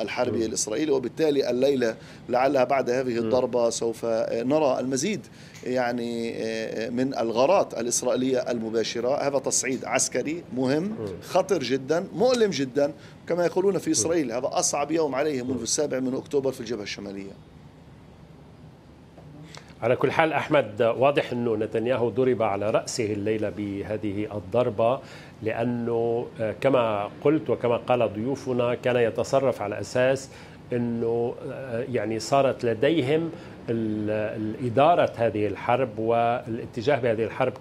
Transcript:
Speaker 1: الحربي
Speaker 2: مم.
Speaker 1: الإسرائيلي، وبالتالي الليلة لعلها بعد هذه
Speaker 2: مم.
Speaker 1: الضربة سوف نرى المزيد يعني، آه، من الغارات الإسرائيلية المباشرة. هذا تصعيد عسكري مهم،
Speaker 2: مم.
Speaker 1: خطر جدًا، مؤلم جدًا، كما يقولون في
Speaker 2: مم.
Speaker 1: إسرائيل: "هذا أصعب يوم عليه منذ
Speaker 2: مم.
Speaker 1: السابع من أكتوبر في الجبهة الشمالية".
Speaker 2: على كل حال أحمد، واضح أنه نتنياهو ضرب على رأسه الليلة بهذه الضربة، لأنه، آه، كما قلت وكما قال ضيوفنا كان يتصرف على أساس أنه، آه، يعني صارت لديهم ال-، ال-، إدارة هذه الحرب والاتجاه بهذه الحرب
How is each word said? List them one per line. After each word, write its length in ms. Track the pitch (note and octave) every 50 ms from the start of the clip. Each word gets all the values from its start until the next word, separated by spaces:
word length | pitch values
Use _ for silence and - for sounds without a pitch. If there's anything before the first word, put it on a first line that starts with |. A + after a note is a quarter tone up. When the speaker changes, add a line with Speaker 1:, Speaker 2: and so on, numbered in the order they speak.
Speaker 1:
الحربي 360 | A2 G2+ - B2 B2 B2 A#2 A#2
Speaker 2:
مم. 60 | A2+
Speaker 1:
الإسرائيلي، 480 | A2 A2 - - G#2+ G#2+ C#3+ D#3 D3+
وبالتالي 580 | C3+ C3 B2 A2+ - - D#3+ D3+ C#3+ C3+ - A#2+
الليلة 460 | B2 B2 C3 C#3+ C#3+ B2+ A#2+ A2+ A#2 - - - - - - -
لعلها 340 | A#2+ B2 C3+ C#3 D3 C3 B2+
بعد 260 | B2+ C#3 C3+ B2 A#2+
هذه 300 | A#2+ C3+ C3 B2+ A2+ A#2
Speaker 2:
مم. 60 | A2+
Speaker 1:
الضربة 440 | A2 A2+ B2+ B2+ A#2 A#2+ B2 A#2 A#2
سوف 360 | A2+ - B2+ A#2 A2 - A#2+ A#2 A2+ A2+ A#2 -
نرى 480 | A2 A#2 A#2+ B2+ D3+ D#3 D#3 C3 B2+ -
المزيد 460 | B2+ B2+ C3+ C3+ D#3 G#3+ G#3 A3+ - - - - - - - - -
يعني، 720 | B2 B2+ B2+ B2 A#2+ B2 A#2+ A#2 A#2+ A#2 A#2 A#2 A#2 G#2 A2 A2+
آه، 460 | A2+ A2+ A2+ A2 A2 G#2+ A2 A2+ A2+
من 280 | A#2+ B2 C3 C3+ B2+ A#2+
الغارات 560 | A#2 A2+ G#2+ A#2+ C3 D#3 G3 F#3 C3 - -
الإسرائيلية 640 | - A#2 A#2+ A#2 - C3 B2+ A2 B2+ B2+ C3+ C3 B2
المباشرة. 800 | B2 - A#2+ A#2 A2+ A2 A2 A2+ G#2+ - - A#2+ A2+ B2 C#3+
هذا 240 | - C3+ C#3+ C#3+ C3
تصعيد 460 | - C3 A2+ - - B2+ C3 A2 -
عسكري 580 | G#2 A#2+ C3 - - - B2+ B2 C#3+ E3 F3 - - A#2 B2+
مهم، 260 | C3 B2+ C#3 D#3 F3+
Speaker 2:
مم. 120 | G#3 A3 A3 A2 G2 F2+ E2+
Speaker 1:
خطر 380 | - - - F#3 F#3 F#3+ G3 D#3+
جدًا، 480 | C3 A2+ C3+ C3+ C3+ C3 D#3 F3 F#3+ C#3+ -
مؤلم 340 | D#3 A3 B3+ B3+ A#3+ A3 G3+
جدًا، 440 | D#3+ C3 C#3 B2+ A#2+ C#3+ C#3+ D3+ - - - - - - - -
كما 180 | E3+ F3 F3
يقولون 320 | D#3+ - F#3 F#3 G3+ F#3 D#3
في 120 | - D#3+
Speaker 2:
مم. 20 |
Speaker 1:
إسرائيل: 400 | D#3 - - D#3+ E3+ E3+ C#3+ A#2
"هذا 180 | A2 B2 C3 -
أصعب 400 | - F3+ F3 - - D3 D3 D3
يوم 240 | D#3 E3 D#3 C#3+ C3
عليه 280 | C3 D3+ D#3 C#3+ B2+ B2
منذ 140 | C3 C3 A#2+
Speaker 2:
مم. 60 | A#2
Speaker 1:
السابع 360 | G#2+ - D#3+ D3 C#3+ C3+ C3
من 160 | C3 B2+ C3
أكتوبر 360 | C#3 - - - C#3+ C3 C3+
في 80 | B2+ C3
الجبهة 240 | A#2 G#2+ A#2+ G#2 G2+
الشمالية". 480 | - - - G2+ G2+ G2 G2 G2 G2 - - - - - - - - - - - - - - - - - - - - - - - - - - - - - - - - - - - - - - - - - - - - - - - - - -
Speaker 2:
على 140 | A2+ A#2 B2+
كل 160 | - - C3
حال 220 | B2 E3 D#3+ D#3+ C#3+
أحمد، 480 | C3 - - D3+ C#3+ B2 G#2+ G#2 G#2
واضح 500 | A#2 A2+ A#2 A#2 B2+ D3 C#3 C#3+ - -
أنه 240 | B2 A#2+ A#2+ A#2 A2
نتنياهو 540 | G#2 A2 G#2+ - A2+ A2 B2 C3 A2+ A#2+ A#2
ضرب 320 | G2+ B2+ C3 B2+ B2 G#2+
على 280 | A2+ G#2 G2 G2+ G2+ G#2+
رأسه 440 | C3 D#3 - - - C3+ A2 G#2 G#2+
الليلة 360 | G2+ G2+ A2 A2 G#2+ G#2+ G2+
بهذه 880 | F2+ G2+ G#2 G2+ G2 G2 F#2 F2+ G#2+ G#2 - G#2 F#2+ G#2 G#2 - G2+ G#2
الضربة، 640 | F#2 F#2 G2+ A#2 B2+ B2 G#2 G2+ A2+ A#2 C3 - - - - - - - - - G#2+
لأنه، 840 | A2 A2+ A#2 A#2+ B2 A#2+ A#2 A#2 A#2+ A#2 A#2 A#2 A#2 A#2 A#2 - - - -
آه، 160 | A2+ G#2+ G2+ -
كما 480 | - C3+ C3+ B2+ A#2 A2+ G#2+ G2+ G#2 G2+ - - -
قلت 260 | D3 D#3+ D3+ - B2+
وكما 280 | A2+ - - A#2+ A#2 -
قال 360 | - - B2+ B2 A#2 G#2 G2
ضيوفنا 640 | G#2+ A2+ C3 C#3 C3 - C3 B2 B2 A#2+ A#2+ A#2+
كان 200 | A#2 - B2 A#2+
يتصرف 680 | B2 A#2 A2 - B2+ A2+ - C#3 C3+ C3+ B2+ A2 -
على 180 | G#2 G2+ G#2 G#2+
أساس 500 | G2+ - - B2+ B2+ C3 C#3 C3 - - - - - - - - - - B2+
أنه، 640 | A#2+ A#2+ A#2 A#2 A#2 A#2 A#2 A#2 A#2 A#2 B2 - - - C#3
آه، 340 | B2 B2 C3 C3 A#2 A#2 C3 C3
يعني 280 | A#2+ A#2 G#2 A2 A2 A2
صارت 440 | - - C#3 C#3 C3+ B2+ A2+ - B2
لديهم 640 | A#2 A2+ G#2+ C3+ D3 E3+ D#3+ B2 C3 D3+ D#3+ E3+ D#3+ - - - - - - - -
ال-، 400 | A#2+ A2+ A2+ A2 G#2+ G#2+ G#2 G#2
ال-، 560 | G#2+ G#2+ G#2+ A2 A#2 A2+ G#2+ G#2+ A2 - C3
إدارة 480 | A#2+ G#2+ C3+ C#3+ E3 F3 D#3+ C3 - -
هذه 320 | A#2 A#2 A2+ G2+ G#2+ G#2 G2+
الحرب 520 | F#2+ - - - A#2+ A#2+ C3+ A2+ G#2 A2+
والاتجاه 1000 | A2+ A2+ A#2 A#2 A#2 A#2 A#2+ B2+ - A#2+ A2 B2 B2 - - B2 A2 C#3+ C#3+ A#2
بهذه 240 | B2+ A#2+ A2 G#2+ A2+
الحرب 300 | G2+ - - C3 - - -